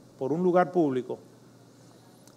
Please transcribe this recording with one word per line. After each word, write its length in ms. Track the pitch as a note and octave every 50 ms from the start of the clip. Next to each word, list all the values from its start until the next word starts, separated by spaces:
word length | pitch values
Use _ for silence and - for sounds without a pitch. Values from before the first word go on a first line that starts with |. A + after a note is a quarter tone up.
| - - - -
por 140 | C3+ C3 D3
un 100 | E3+ F#3
lugar 300 | F3+ E3+ F3+ F3+ F3+ F3+
público 460 | F3+ D#3 C#3+ C3 B2+ A#2+ - B2 - - - - - - - - - - - - - - - - - - - - - - - -